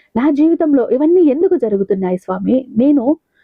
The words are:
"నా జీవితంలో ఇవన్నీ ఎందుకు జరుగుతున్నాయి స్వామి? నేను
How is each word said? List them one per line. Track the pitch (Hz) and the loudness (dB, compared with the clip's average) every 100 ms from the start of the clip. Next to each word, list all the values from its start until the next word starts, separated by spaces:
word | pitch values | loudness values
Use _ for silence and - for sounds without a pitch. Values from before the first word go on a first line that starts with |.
| _ | _
"నా | 220 285 | -2 0
జీవితంలో | 277 320 330 320 277 - | 2 2 2 0 0 0
ఇవన్నీ | 247 311 370 | 0 2 4
ఎందుకు | 302 269 381 359 | 2 2 0 0
జరుగుతున్నాయి | 220 202 190 196 185 180 | -2 -2 -2 -4 -4 -4
స్వామి? | - 185 190 254 262 220 | -6 -6 -2 -2 -2 -2
నేను | 277 285 240 330 _ _ | 0 2 0 -4 _ _